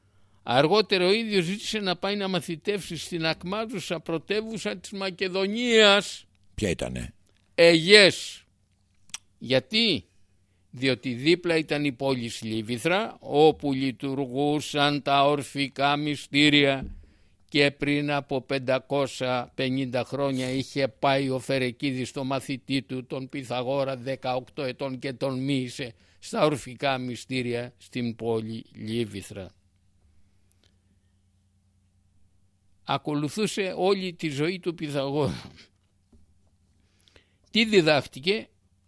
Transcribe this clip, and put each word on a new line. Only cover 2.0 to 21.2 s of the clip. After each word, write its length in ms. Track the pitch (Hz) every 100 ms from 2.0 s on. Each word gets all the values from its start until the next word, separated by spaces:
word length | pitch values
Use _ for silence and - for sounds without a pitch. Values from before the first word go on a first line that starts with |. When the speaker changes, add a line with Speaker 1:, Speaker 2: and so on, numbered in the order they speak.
| 196 208
Speaker 1:
να 120 | 190
μαθητεύσει 680 | 180 - 160 - 202 - 165
στην 280 | - 175 160
ακμάζουσα 760 | 156 175 208 226 254 - 165
πρωτεύουσα 800 | - 165 - 208 220 226 208 196
της 140 | -
Μακεδονίας. 1300 | 202 196 170 185 180 196 220 247 220 208 202 - - - _ _ -
Speaker 2:
Ποια 140 | 101
ήτανε; 440 | 78 62 64 58 - _ _ _ -
Speaker 1:
Αιγές. 880 | 170 165 170 208 185 - - - _ _ _ _ _ _ - - _ _
Γιατί; 680 | 120 127 - 220 226 139 - _ _ _ _ _ _
Διότι 420 | 127 131 123 131
δίπλα 440 | 120 147 175 175 160
ήταν 280 | 151 147 147
η 60 |
πόλη 380 | 120 135 127 117
Σλίβηθρα, 880 | - 113 110 107 120 165 185 226 -
όπου 540 | 107 143 156 - 143
λειτουργούσαν 1300 | 131 135 113 139 135 131 127 147 151 - 147 143 147
τα 240 | 143 139 143
ορφικά 720 | 143 127 143 139 - 139 147
μυστήρια 880 | 151 143 - 143 147 147 139 135 - - - _ _ _ _
και 220 | 143 143
πριν 400 | 139 143 147 147
από 300 | 143 135 135
πεντακόσια 1080 | - 143 127 131 - 139 135 - 127 127 123 -
πενήντα 480 | 131 131 131 123
χρόνια 460 | 117 135 139 131 127
είχε 360 | 135 - 143 135
πάει 420 | - 143 135